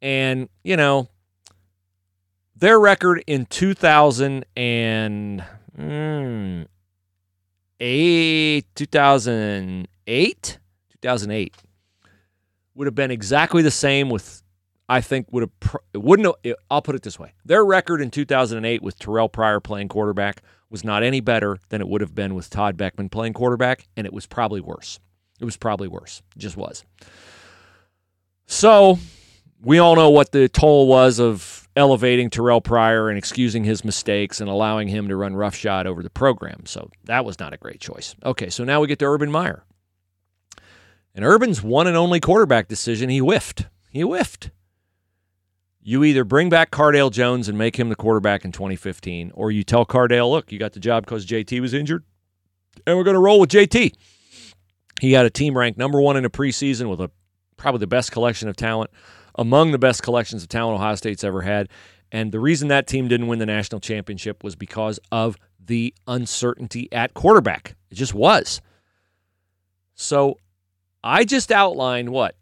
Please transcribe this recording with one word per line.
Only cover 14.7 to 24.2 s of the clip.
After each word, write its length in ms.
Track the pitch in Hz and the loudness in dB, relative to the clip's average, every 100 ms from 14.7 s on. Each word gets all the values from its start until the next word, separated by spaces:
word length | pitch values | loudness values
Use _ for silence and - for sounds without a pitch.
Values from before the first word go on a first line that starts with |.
| _ - | _ -2
I 120 | 127 | -2
think, 260 | - 135 - | -2 -6 -4
would 100 | 120 | -6
have 180 | 113 - | -6 -6
pr-, 180 | - - _ | -8 -8 _
it 100 | 104 | -2
wouldn't 240 | 113 202 196 | 4 6 4
have, 100 | - | -2
it, 140 | 120 - - | -6 -8 -4
I'll 120 | 143 | -4
put 120 | 151 | -4
it 80 | 135 | -8
this 160 | 104 - | -10 -18
way. 160 | 80 _ | -20 _
Their 200 | - 196 | 0 4
record 360 | 202 190 - 165 | 4 2 0 -4
in 100 | 131 | -4
two 140 | 143 | -6
thousand 340 | 139 135 120 113 | -2 0 0 -2
and 80 | 110 | -4
eight 160 | 117 | -4
with 160 | 95 - | -6 -12
Terrell 300 | 104 113 110 | -4 -2 -2
Pryor 320 | - 110 104 | 0 0 0
playing 280 | - 101 101 | -4 -10 -8
quarterback 540 | 104 104 98 101 - _ _ _ | -4 -4 -2 -4 -6 _ _ _
was 140 | 107 | -12
not 180 | 107 104 | -6 -2
any 180 | 123 135 | -2 -2
better 380 | 113 117 104 95 - | -2 -2 -2 -6 -10
than 120 | 107 | -8
it 80 | 92 | -4
would 120 | 104 | -6
have 140 | 92 | -6
been 200 | 107 98 | -6 -8
with 140 | 92 - | -8 -10
Todd 280 | 104 104 90 | -4 -4 -4
Beckman 320 | 95 - 98 | -8 -8 -10
playing 260 | 107 113 | -8 -8
quarterback, 520 | 107 123 123 127 131 _ - | -2 -2 0 -2 -4 _ -12
and 100 | 98 | -12
it 60 | |
was 140 | 98 | -12